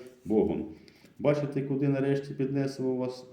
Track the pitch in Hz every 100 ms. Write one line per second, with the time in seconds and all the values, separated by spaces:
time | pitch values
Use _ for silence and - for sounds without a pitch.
0 | - - - 107 87 82 - - - -
1 | - - 143 147 139 143 139 135 143 135
2 | 139 139 - - 131 139 135 - 131 127
3 | 127 - -